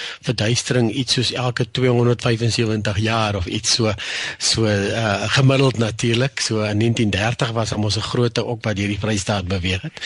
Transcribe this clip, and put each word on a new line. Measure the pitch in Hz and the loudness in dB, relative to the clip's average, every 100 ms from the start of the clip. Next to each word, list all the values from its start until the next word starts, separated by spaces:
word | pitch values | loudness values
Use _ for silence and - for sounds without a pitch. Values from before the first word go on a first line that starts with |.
| - - | -10 -8
verduistering | - 117 110 120 - 123 113 | -4 -2 0 0 0 2 2
iets | 120 123 | 0 0
soos | - 113 | 0 0
elke | - 123 117 120 | 0 -2 -2 -4
tweehonderdvyfensewentig | - 127 120 120 120 123 113 117 107 113 110 104 98 | 0 2 4 4 2 0 0 0 2 0 0 0 0
jaar | 107 113 107 101 | 0 2 0 0
of | 87 | -4
iets | 113 - | -4 -2
so, | - 110 98 - - - - | 2 2 0 -6 -6 -6 -4
so, | - - 110 | -2 2 2
eh, | 101 101 110 110 98 104 | 2 0 0 0 0 0
gemiddeld | - 127 135 139 107 | 2 4 4 2 2
natuurlik. | 113 110 120 117 135 - | -2 0 0 0 0 -4
So | - 110 | -4 -2
in | 104 104 | 0 2
negentien | 117 113 107 | 2 2 0
dertig | 95 110 117 123 | 0 -2 -2 -2
was | 113 107 | -2 -2
ons | 104 107 107 | -2 -2 -2
'n | |
grootte | - 131 120 120 110 | -2 0 0 0 -4
ook | 113 | -4
wat | 110 98 | -4 -2
deur | 101 | -2
die | 101 | -2
Vrystaat | 107 107 - 107 90 | -2 -2 -2 -2 -2
beweeg | 95 90 92 | -2 -2 -4
het. | 160 - | -6 -10